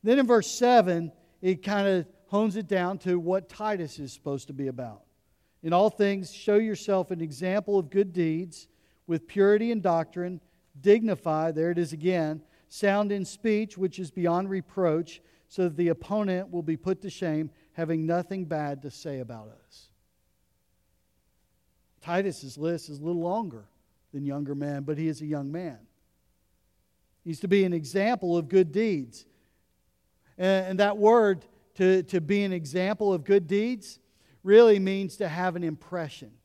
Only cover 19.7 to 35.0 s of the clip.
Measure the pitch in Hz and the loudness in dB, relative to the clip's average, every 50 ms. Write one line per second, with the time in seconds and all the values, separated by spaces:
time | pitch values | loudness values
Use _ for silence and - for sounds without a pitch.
19.7 | - - - _ _ _ _ _ _ _ _ _ _ _ _ _ _ _ _ _ | -20 -20 -20 _ _ _ _ _ _ _ _ _ _ _ _ _ _ _ _ _
20.7 | _ _ _ _ _ _ _ _ _ _ _ _ _ _ _ _ _ _ _ _ | _ _ _ _ _ _ _ _ _ _ _ _ _ _ _ _ _ _ _ _
21.7 | _ _ _ _ _ _ - 170 170 185 196 196 151 - 139 135 120 143 151 165 | _ _ _ _ _ _ -8 -4 -2 -2 -2 -2 -6 -8 -14 -16 -12 -6 -4 -4
22.7 | 170 160 - - 147 139 151 170 175 170 165 175 185 226 226 175 123 110 101 _ | -4 -6 -8 -14 -14 -10 -6 -6 -4 -4 -2 -4 -4 -4 -6 -8 -12 -16 -20 _
23.7 | _ _ _ _ _ _ _ _ - 139 143 143 139 143 147 139 143 143 143 147 | _ _ _ _ _ _ _ _ -10 -8 -6 -6 -6 -6 -6 -6 -6 -6 -6 -6
24.7 | 143 139 139 143 151 147 160 160 151 - 156 147 151 143 139 139 151 175 185 165 | -6 -6 -6 -6 -6 -4 -4 -4 -4 -6 -6 -6 -6 -6 -6 -8 -8 -8 -10 -10
25.7 | 123 104 110 _ _ _ _ _ _ _ _ _ _ _ _ _ _ _ _ _ | -12 -14 -20 _ _ _ _ _ _ _ _ _ _ _ _ _ _ _ _ _
26.7 | _ _ _ _ _ _ _ _ _ _ _ 175 160 - - 180 196 202 190 185 | _ _ _ _ _ _ _ _ _ _ _ -12 -10 -8 0 2 4 4 4 2
27.7 | 175 165 151 127 - 196 196 226 247 190 190 175 170 170 160 135 185 190 185 156 | 0 -4 -6 -2 -2 0 0 0 0 -2 -2 0 0 0 -2 4 4 4 4 4
28.7 | 139 202 226 220 185 147 131 117 - - - _ _ _ _ _ _ _ _ _ | 0 0 0 0 0 -2 -4 -8 -16 -20 -20 _ _ _ _ _ _ _ _ _
29.7 | _ _ _ _ _ _ _ _ _ _ _ _ _ - 185 190 196 190 185 185 | _ _ _ _ _ _ _ _ _ _ _ _ _ -2 0 2 2 2 0 -2
30.7 | 190 185 208 202 202 214 208 214 233 240 220 202 190 156 - - _ _ _ _ | 0 2 2 2 2 4 6 6 8 8 6 4 2 0 -6 -20 _ _ _ _
31.7 | _ - 190 185 190 190 170 - 190 175 160 147 208 202 202 196 185 175 156 135 | _ 2 4 4 4 4 2 0 -4 -4 0 0 0 0 0 -2 -4 -6 -6 -4
32.7 | 139 185 180 196 214 - 214 202 185 170 135 - 196 202 175 143 196 202 214 240 | -4 -2 -2 -2 -2 0 0 0 0 0 2 4 4 4 4 2 -2 0 0 -2
33.7 | 254 214 - - - _ _ _ _ _ _ _ _ _ - 185 202 226 240 226 | -4 -6 -10 -20 -20 _ _ _ _ _ _ _ _ _ 2 8 10 10 10 10
34.7 | 208 202 190 190 190 196 | 8 6 4 0 -2 -2